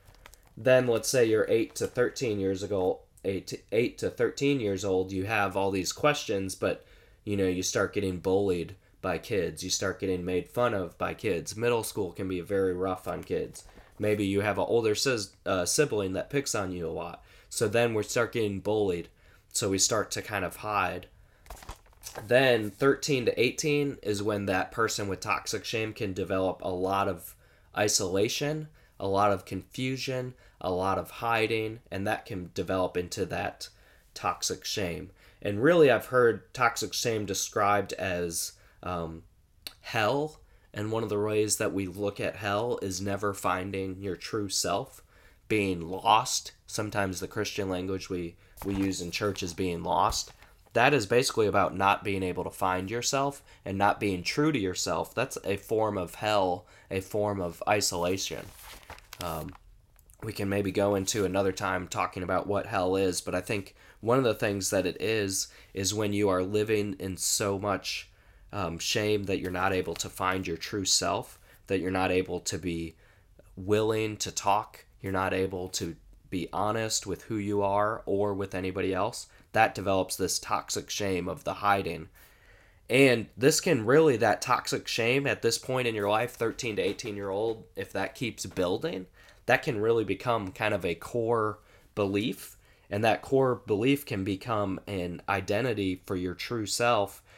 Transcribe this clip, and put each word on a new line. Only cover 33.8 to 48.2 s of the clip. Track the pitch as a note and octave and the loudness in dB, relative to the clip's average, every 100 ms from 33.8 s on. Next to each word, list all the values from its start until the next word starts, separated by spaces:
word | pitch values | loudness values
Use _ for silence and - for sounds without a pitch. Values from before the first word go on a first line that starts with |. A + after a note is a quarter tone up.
| - - _ - | -20 -20 _ -6
toxic | G2 F2+ - F#2 - | -4 -2 -4 -6 -6
shame. | - F#2 E2+ F2 - - - | -4 -4 -4 -10 -18 -20 -8
And | G2+ G2+ | -4 2
really, | C3+ F3 D3 | 4 8 8
I've | A2+ - | 6 4
heard | B2+ A#2+ G2+ - | 4 6 4 -4
toxic | - A#2+ - G2+ | 0 0 2 -4
shame | - B2 A2 G2+ | -2 -2 -2 -2
described | F#2+ - - G2+ G#2 F#2+ | -4 -2 0 4 4 0
as, | - F#2+ F2 F2 E2 - - - - | -4 -4 -2 -2 -4 -6 -10 -20 -12
um, | - F2+ E2 D#2+ - _ _ _ - - | -6 -4 -4 -8 -16 _ _ _ -20 -16
hell, | - A#2 G#2+ C#3 D3+ - - - _ | -6 0 2 2 -2 -6 -20 -20 _
and | G#2 G#2+ | -6 -2
one | A2 | -2
of | A2 | 0
the | G#2 | 0
ways | G#2+ G#2+ G#2+ - | 2 2 2 2
that | A2 | 0
we | F#2 F#2+ | -2 -4
look | F2+ G2+ G2+ | -4 -4 -2
at | G#2 - | -4 -4
hell | G#2 G#2 A#2+ A#2+ | -2 0 0 -2
is | G2 F2+ | -4 -4
never | G2+ G2 G#2 G2 | -2 -2 -2 -2
finding | G2 F#2 F#2 G2 F#2+ F#2 | -2 -2 -2 -4 -6 -6
your | G2 F2 | -6 -6
true | - A2+ G2+ | -4 -4 -2
self, | - F2+ F2 - - - - - - - | -2 0 0 -2 -12 -20 -20 -20 -14 -2
being | A2 G2 F2 E2 | 0 2 0 -4
lost. | F#2 A2 G#2+ C3 - - - - | -2 6 6 6 -4 -6 -18 -12
Sometimes | - G#2+ G2 G2 F#2 | -6 -4 0 -2 -2
the | F#2 | -6
Christian | - G2+ - F#2+ | -4 -4 -2 -4
language | F#2 F#2 F#2+ - | -2 -2 -4 -4
we, | F2+ | -6